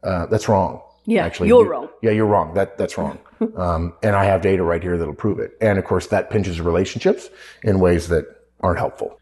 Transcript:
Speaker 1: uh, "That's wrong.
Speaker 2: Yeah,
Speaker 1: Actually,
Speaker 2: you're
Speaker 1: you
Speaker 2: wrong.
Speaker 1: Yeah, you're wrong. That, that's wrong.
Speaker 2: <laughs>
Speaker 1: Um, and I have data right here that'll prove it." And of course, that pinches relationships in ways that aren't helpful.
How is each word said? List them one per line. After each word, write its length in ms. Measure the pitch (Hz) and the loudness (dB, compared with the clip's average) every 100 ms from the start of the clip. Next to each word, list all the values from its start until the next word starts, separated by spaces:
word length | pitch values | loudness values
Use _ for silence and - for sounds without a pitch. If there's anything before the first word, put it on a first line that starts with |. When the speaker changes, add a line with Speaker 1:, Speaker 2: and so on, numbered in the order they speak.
Speaker 1:
uh, 220 | 98 92 82 | -4 -4 -2
"That's 200 | 110 - | -2 2
wrong. 340 | 101 87 - - _ - | 2 0 -6 -18 _ -2
Speaker 2:
Yeah, 180 | 214 | 0
Speaker 1:
Actually, 240 | 165 - 180 | 0 -2 4
Speaker 2:
you're 160 | 247 | 6
Speaker 1:
you 60 | 208 | 6
Speaker 2:
wrong. 180 | 147 123 - | 0 -10 -2
Speaker 1:
Yeah, 80 | 113 | 0
you're 160 | 107 107 | 2 2
wrong. 260 | 101 80 | 2 0
That, 220 | 87 95 - | -2 -4 -4
that's 200 | 92 - | -6 -4
wrong. 200 | 82 - | -6 -8
Speaker 2:
<laughs> 40 | - _ 220 | -20 _ -6
Speaker 1:
Um, 380 | 220 90 82 82 - | -4 -2 -2 -4 -4
and 140 | 110 98 | 0 2
I 80 | |
have 160 | 98 95 | 2 2
data 220 | 95 95 | 2 2
right 200 | 85 85 | 2 0
here 140 | 87 87 | -2 -4
that'll 160 | 82 | -4
prove 240 | - 107 95 | -4 -4 -2
it." 120 | - - | -6 -2
And 180 | 110 98 | 0 0
of 60 | |
course, 220 | - 92 - | 0 -2 0
that 220 | 101 - | -2 0
pinches 280 | 107 95 85 | -2 -2 -2
relationships 680 | 82 85 98 - 180 - - - - - | 0 0 0 0 0 -2 -6 -20 -20 -8
in 180 | - 95 | 0 2
ways 280 | 92 87 82 | 4 2 0
that 160 | 85 71 - _ _ | -2 -2 -16 _ _
aren't 160 | 90 82 | -2 -2
helpful. 400 | - - - - | -4 -6 -10 -10